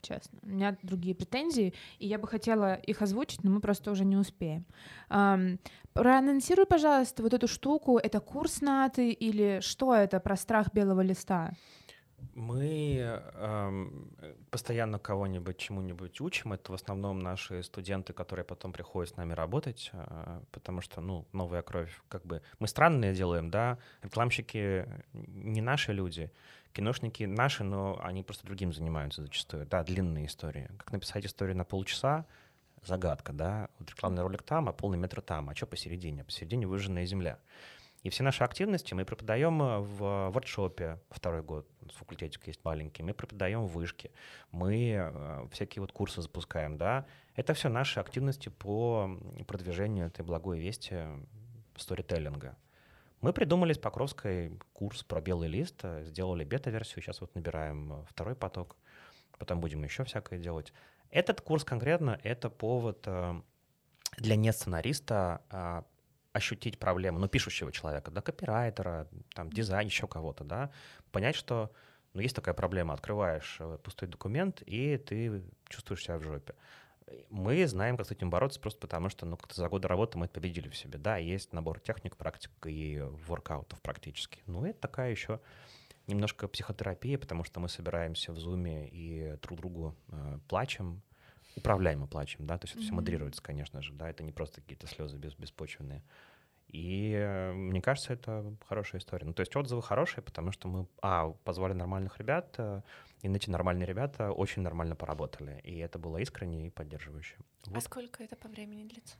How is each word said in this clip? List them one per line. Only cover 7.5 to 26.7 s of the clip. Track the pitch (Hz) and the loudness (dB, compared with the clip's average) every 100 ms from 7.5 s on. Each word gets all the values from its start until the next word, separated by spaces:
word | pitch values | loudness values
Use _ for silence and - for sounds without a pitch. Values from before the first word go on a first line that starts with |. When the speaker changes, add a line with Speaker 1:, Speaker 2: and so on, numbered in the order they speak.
| - 262 302 - 240 | 2 4 4 8 8
Speaker 1:
Это | 220 214 | 8 0
курс | - 277 311 - | 0 0 0 2
Наты | 285 269 262 254 240 | 4 6 6 6 4
или | 226 226 208 202 190 | 4 2 6 6 6
что | - - 262 233 | 0 2 8 10
это | 196 190 | 10 6
про | - 196 | 4 0
страх | - 220 208 | 4 4 6
белого | 214 196 190 | 6 6 8
листа? | 190 185 - 180 165 175 - - - - _ - - - | 6 4 2 0 2 -6 -16 -20 -20 -20 _ -16 -14 -8
Speaker 2:
Мы, | 113 123 147 156 147 135 120 113 - - | -2 0 2 2 2 2 2 -2 -6 -6
эм, | 107 107 101 98 95 - - - 78 - - | -2 0 0 0 -4 -8 -14 -14 -16 -16 -8
постоянно | 120 - 117 113 104 | -6 -2 0 0 -2
кого-нибудь | - 98 98 92 87 87 | 0 0 2 0 -4 -6
чему-нибудь | - 98 95 87 92 - | -4 -2 -4 -6 -10 -6
учим. | 151 - 113 | -4 -2 -4
Это | 98 - | -6 -6
в | 92 | -8
основном | - 98 101 95 | -4 -2 0 0
наши | 90 92 - 90 | -2 -4 -4 -6
студенты, | 87 - 92 95 92 | -6 -8 -2 -2 -4
которые | 90 90 90 87 | -8 -6 -6 -6
потом | 87 95 | -8 -8
приходят | 90 87 95 85 | -8 -6 -4 -4
с | - | -4
нами | 85 | -4
работать, | 82 80 131 147 120 - | -2 0 0 -2 -8 -10
э, | 95 - 80 82 85 - | -10 -10 -10 -10 -10 -12
потому | - - 90 | -12 -6 -6
что, | - - | -6 -8
ну, | 85 90 76 | -4 -6 -6
новая | 95 90 87 | -4 -2 -2
кровь, | - 90 82 - _ | -2 -4 -4 -10 _
как | 95 87 | -12 -6
бы, | 82 - - | -8 -8 -4
мы | 110 | -4
странные | - 160 151 101 | 6 6 8 4
делаем, | 95 90 85 82 | 2 2 2 2
да, | 95 120 123 - - | 2 2 -2 -8 -16
рекламщики | 95 113 120 - - 110 101 95 - 98 - | -6 2 2 2 -2 -2 0 0 -2 -8 -12
не | 110 - 98 98 110 | -14 -12 -8 -2 0
наши | 113 139 - | 2 2 2
люди, | 101 92 80 80 - - - _ | 0 -2 -4 -8 -10 -20 -20 _